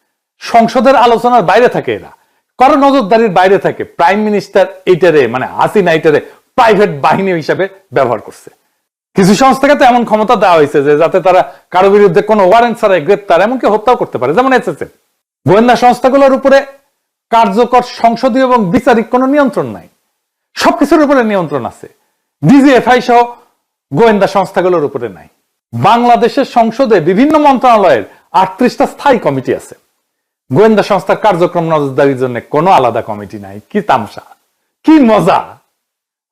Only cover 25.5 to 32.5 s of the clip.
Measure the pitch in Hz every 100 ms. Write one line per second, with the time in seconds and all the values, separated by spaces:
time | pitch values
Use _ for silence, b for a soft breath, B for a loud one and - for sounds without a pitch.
25.5 | _ _ 120 175 233 240 233 226 - 262
26.5 | - 226 220 262 208 156 190 285 311 294
27.5 | 262 262 226 185 123 95 b b 180 185
28.5 | - 247 - 269 - 294 247 160 135 127
29.5 | 101 - - _ _ _ _ _ _ _
30.5 | 131 220 214 196 196 - 190 220 170 170
31.5 | 175 165 156 139 135 143 131 131 120 -